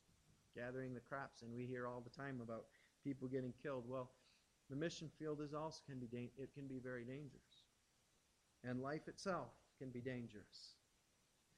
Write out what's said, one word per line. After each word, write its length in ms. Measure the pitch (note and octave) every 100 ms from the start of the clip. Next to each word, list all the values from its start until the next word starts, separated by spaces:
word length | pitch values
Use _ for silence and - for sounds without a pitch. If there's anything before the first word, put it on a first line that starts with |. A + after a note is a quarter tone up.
| - - - - - A2+
Gathering 380 | B2 C3 C3
the 60 | B2
crops, 420 | - C#3 C3 -
and 120 | A#2
we 120 | A#2+ B2
hear 220 | B2 B2
all 140 | B2
the 80 | A#2+
time 320 | C3+ C#3 B2+
about 240 | A#2 A2 - - - -
people 260 | C#3 C3 C3
getting 240 | C3 B2+ A#2+
killed. 220 | D3+ C3 A#2
Well, 240 | C3 B2 - - - - - -
the 60 | C3+
mission 340 | E3 - D3+ -
field 220 | D#3 D3
is 140 | D3
also 280 | D3 D#3 D3 -
can 120 | C3
be 80 | A#2+
dan-, 240 | A#2+ A#2+ B2+
it 160 | B2+
can 140 | D3 C#3
be 120 | C3
very 260 | B2 B2+ A#2+
dangerous. 580 | C3+ C#3+ - - - - - - - - - - - _ - B2
And 160 | B2+
life 260 | C3+ D3+ D#3+
itself 440 | - G3+ E3+ A#2+ - - -
can 100 | C3
be 120 | B2
dangerous. 760 | B2 B2 A#2 G#2 - - - - - - - - - - -